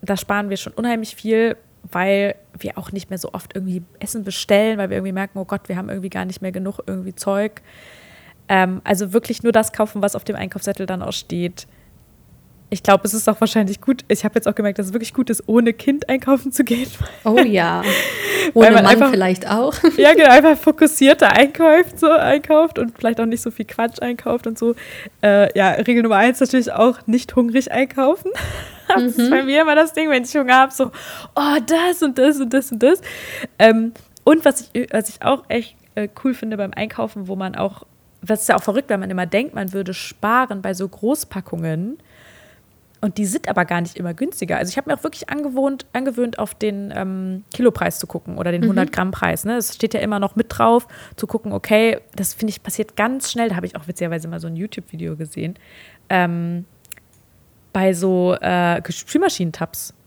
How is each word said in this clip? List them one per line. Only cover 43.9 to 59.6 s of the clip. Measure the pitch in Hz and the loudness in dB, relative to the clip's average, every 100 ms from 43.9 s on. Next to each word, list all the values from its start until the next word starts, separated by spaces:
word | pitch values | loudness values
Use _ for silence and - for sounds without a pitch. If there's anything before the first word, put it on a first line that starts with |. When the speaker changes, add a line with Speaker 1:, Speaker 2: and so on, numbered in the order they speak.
| - | -8
Speaker 1:
immer | 175 | -10
günstiger. | 170 285 - 170 - | -6 -8 -6 -6 -4
Also | 180 | -4
ich | 254 | -6
hab | 285 | -6
mir | 233 | -6
auch | |
wirklich | 311 - - | -6 -10 -10
angewohnt, | 277 294 254 277 277 - | -8 -6 -2 -2 -4 -8
angewöhnt, | 247 269 233 240 - | -6 -4 -4 -4 -4
auf | 214 | -8
den, | - 214 202 202 - | -6 -6 -6 -10 -8
ähm, | 190 190 185 185 208 | -6 -6 -6 -8 -12
Kilopreis | - 247 233 175 - | 0 0 0 -6 -6
zu | - | -10
gucken | 175 - - | -10 -10 -6
oder | 175 | -4
den | 175 | 0
Speaker 2:
Mhm. | 226 | 0
Speaker 1:
hundert | 190 185 | 0 0
Gramm | - 185 | -2 -4
Preis, | 185 180 160 | -2 -4 -2
ne? | 202 240 | -4 -4
Das | 202 | -6
steht | - 226 220 | -4 -4 -2
ja | |
immer | 214 208 | -4 -2
noch | 196 - | -2 -4
mit | - | -6
drauf, | - 226 233 - - - - | 0 4 2 0 -20 -20 -12
zu | 214 | -8
gucken, | 226 214 | -6 -6
okay, | 202 - 214 226 220 _ - | -8 0 2 2 -2 _ -8
das, | 190 - | -8 -6
finde | 220 | -8
ich, | 196 | -8
passiert | - - 214 - | -12 -8 -8 -4
ganz | 214 262 - | -4 -4 -8
schnell. | 240 233 | -4 -4
Da | 180 | -2
hab | |
ich | 180 - | -4 -6
auch | 156 | -14
witzigerweise | 175 175 165 165 | -8 -6 -6 -8
mal | 170 | -12
so | 165 | -10
ein | 165 | -10
YouTube-Video | 202 - - 160 170 156 | -10 -12 -16 -12 -10 -10
gesehen. | 156 - 160 196 _ - - _ _ | -12 -10 -10 -10 _ -20 -20 _ _
Ähm, | 190 175 170 170 175 180 _ _ - _ _ _ _ _ _ _ | 0 0 -2 -6 -8 -12 _ _ -20 _ _ _ _ _ _ _
bei | 196 190 | 0 0
so, | 175 190 185 180 180 | 2 0 0 0 0
äh, | - 180 175 170 - | 0 0 0 -2 -6
Spülmaschinentabs. | - - 311 370 - 175 - | -12 -10 -2 -2 -2 -6 -6